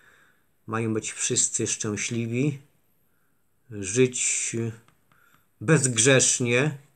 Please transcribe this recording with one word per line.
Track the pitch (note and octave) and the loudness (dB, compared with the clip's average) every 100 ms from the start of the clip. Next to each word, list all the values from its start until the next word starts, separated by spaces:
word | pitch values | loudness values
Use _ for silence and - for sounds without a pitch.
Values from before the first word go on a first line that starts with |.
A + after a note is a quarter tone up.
| _ _ _ _ _ _ - | _ _ _ _ _ _ -8
mają | A2 A2+ | -4 -2
być | A2 - | -2 -4
wszyscy | - - B2 - - A2 | -6 -2 0 0 -2 -4
szczęśliwi, | - A2+ G#2 - A#2 A#2 A#2+ D3 C#3 - _ _ _ _ _ _ _ _ _ - | -4 -4 -4 -4 -4 -4 -2 -2 -4 -10 _ _ _ _ _ _ _ _ _ -16
żyć | G#2 F#2+ A#2 B2+ B2+ - - - A#2 A2+ A2+ _ _ _ _ _ _ _ - | -10 -2 2 2 2 -4 -4 -4 -4 -6 -8 _ _ _ _ _ _ _ -6
bezgrzesznie | G#2+ D3+ C3+ A2+ B2 C3 - - A#2+ B2 D3 C#3 _ | 2 4 4 2 6 6 4 2 2 2 0 -4 _